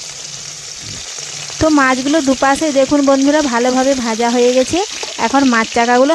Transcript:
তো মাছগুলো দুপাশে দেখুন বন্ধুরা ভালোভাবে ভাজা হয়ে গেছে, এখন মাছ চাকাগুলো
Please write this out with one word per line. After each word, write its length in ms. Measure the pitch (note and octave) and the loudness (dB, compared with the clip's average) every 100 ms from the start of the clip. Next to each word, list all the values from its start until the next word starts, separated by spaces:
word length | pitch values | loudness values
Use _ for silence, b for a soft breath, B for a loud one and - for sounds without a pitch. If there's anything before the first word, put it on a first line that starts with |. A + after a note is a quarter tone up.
| - - - - - - - - - - - - - - - - | -16 -14 -14 -14 -14 -16 -16 -16 -14 -14 -14 -14 -14 -12 -12 -2
তো 60 | D#4+ D4 | 2 4
মাছগুলো 400 | C4 C4 C4+ D#4+ C4+ | 2 0 0 0 0
দুপাশে 380 | B3+ C4+ C#4 D#4 C#4 | 2 2 0 0 0
দেখুন 220 | C4 D4 C#4 | 2 2 2
বন্ধুরা 320 | C4+ C#4 D4+ D4 | 4 4 2 0
ভালোভাবে 400 | A#3 B3 B3+ C4 C4+ | 0 0 2 0 0
ভাজা 240 | A#3 A3 A#3+ | -2 -2 0
হয়ে 160 | B3 B3 B3+ | 2 4 2
গেছে, 220 | B3+ E4 G#4+ B B - A3+ | 0 -2 -4 B B -4 0
এখন 160 | C4+ C#4 | 2 4
মাছ 140 | A#3 A3 A#3+ | 2 0 0
চাকাগুলো 360 | A#3 B3 C#4 | 2 4 4